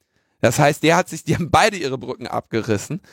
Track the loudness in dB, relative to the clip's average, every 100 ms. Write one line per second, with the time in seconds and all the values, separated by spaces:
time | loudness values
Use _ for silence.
0 | _ _ _ _ 0 4 2 2 2 2
1 | 0 -6 -4 -4 0 2 2 0 -6 -6
2 | -8 -10 -8 -8 -6 -4 -2 -2 -4 -12
3 | -12